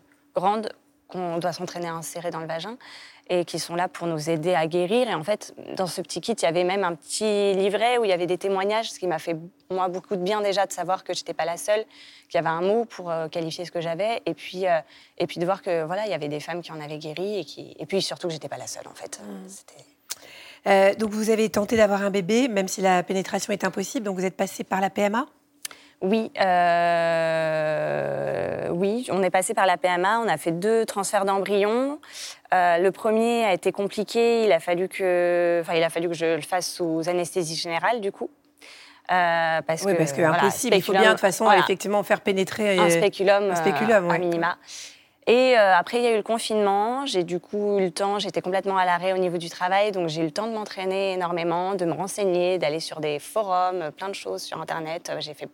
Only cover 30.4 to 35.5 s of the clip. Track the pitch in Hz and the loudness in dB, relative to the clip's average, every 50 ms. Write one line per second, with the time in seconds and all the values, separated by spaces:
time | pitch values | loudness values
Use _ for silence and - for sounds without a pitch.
30.4 | - 175 165 170 175 214 226 226 226 214 - 208 190 - - 202 196 196 196 196 | -2 -4 -2 -2 0 0 2 2 0 0 -2 -4 -2 0 0 0 2 2 2 0
31.4 | 185 180 208 202 196 208 220 240 262 277 294 311 - - - - - - - - | 0 0 2 2 2 2 2 2 0 -2 -4 -6 -12 -16 -16 -14 -14 -14 -14 -14
32.4 | _ - - 185 175 175 170 170 180 190 180 - - 226 214 220 226 240 240 233 | _ 0 2 4 4 4 4 4 4 2 0 0 0 0 2 2 2 2 2 2
33.4 | 226 208 180 170 - 190 175 - 202 190 - - 202 - - 233 233 233 233 233 | 2 2 2 2 0 0 0 0 -2 -4 -2 -4 -4 -2 0 2 2 4 4 4
34.4 | 220 214 180 165 - - 175 175 190 185 - - 196 185 180 175 175 175 175 175 | 4 4 4 4 2 0 0 0 0 -2 -2 -2 0 2 2 4 4 4 4 4
35.4 | 175 170 | 4 2